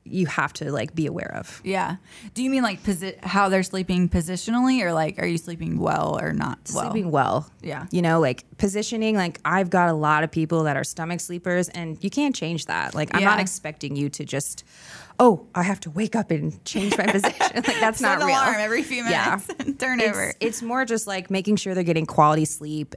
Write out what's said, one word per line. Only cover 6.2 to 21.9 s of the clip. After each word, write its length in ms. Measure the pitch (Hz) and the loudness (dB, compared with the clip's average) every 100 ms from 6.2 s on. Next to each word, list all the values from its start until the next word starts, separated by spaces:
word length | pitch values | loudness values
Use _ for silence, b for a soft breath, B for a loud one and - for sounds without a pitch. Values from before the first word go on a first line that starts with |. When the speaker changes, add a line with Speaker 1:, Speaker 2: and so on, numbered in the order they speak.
| 160 | -2
Speaker 2:
not 260 | 151 - - - | -2 -4 -6 -6
well? 120 | - - | -4 -2
Speaker 1:
Sleeping 200 | 226 175 | -2 0
well. 400 | 147 120 113 151 - | 2 2 2 -2 -14
Speaker 2:
Yeah. 240 | 165 139 175 | -10 -10 -4
Speaker 1:
You 100 | 180 | 0
know, 180 | 170 165 | 4 4
like, 260 | 143 123 - - | 4 0 -10 -2
positioning, 600 | 196 202 214 226 220 214 | -2 0 -4 -2 0 2
like, 220 | 175 - | 0 -2
I've 240 | 151 185 180 | 0 2 2
got 220 | 180 175 | 4 4
a 20 | |
lot 320 | 156 151 151 | 2 2 2
of 60 | 156 | 2
people 320 | 165 156 165 | 0 0 2
that 160 | 151 139 | 2 0
are 60 | |
stomach 360 | - - 165 175 | -4 -6 -6 -6
sleepers, 480 | - 175 185 180 175 | -6 -6 -2 0 0
and 300 | 175 165 156 | -4 -8 -6
you 80 | 196 | -4
can't 260 | 277 285 | 0 0
change 300 | - 165 165 - | 0 -2 -4 -2
that. 280 | 82 71 | -4 -2
Like, 160 | 151 151 | -2 0
I'm 80 | - | 4
not 140 | 202 214 | 4 4
Speaker 2:
Yeah. 60 | |
Speaker 1:
expecting 540 | 196 - 156 151 143 143 | 2 -4 -10 -8 -6 -2
you 120 | 143 | -2
to 160 | - | -4
just, 400 | 139 139 - - - B B B B - | -4 -4 -4 -10 -16 B B B B 4
"Oh, 260 | 240 175 - | 6 6 -2
I 80 | 185 | -2
have 180 | 180 196 | 0 -2
to 100 | 170 | -4
wake 260 | 156 220 233 | -4 -2 -2
up 140 | - | 0
and 340 | 160 156 - | 0 -2 -6
change 320 | - 214 202 - | -6 -2 0 2
my 80 | 202 | 2
<laughs> 60 | |
position." 440 | 196 - - 381 - | 2 0 0 0 0
Like, 220 | 262 226 | -2 2
that's 200 | 226 220 | 2 2
Speaker 2:
Set 100 | 220 | 0
Speaker 1:
not 120 | 190 | 2
Speaker 2:
an 60 | 285 | 2
Speaker 1:
real. 80 | 269 | 4
Speaker 2:
alarm 200 | 254 214 | 2 2
every 220 | 214 240 | 0 -2
few 200 | - 247 | -2 -4
Speaker 1:
Yeah. 320 | 233 160 113 196 - | 0 0 2 0 -4
Speaker 2:
minutes 20 | |
<laughs> 40 | - 277 | -8 -6
and 100 | 277 | -4
turn 220 | 254 247 | -2 2
Speaker 1:
It's, 80 | 214 | 0
Speaker 2:
over. 240 | 190 190 - | 2 -2 -2
Speaker 1:
it's 220 | 226 220 | -4 -4
more 240 | 233 254 262 | -4 -2 0
just, 200 | 226 202 | -2 -2
like, 240 | 190 180 | -6 -2
making 260 | 190 196 208 | -2 2 0
sure 180 | 196 | 0
they're 100 | 185 | -2
getting 220 | 170 | 2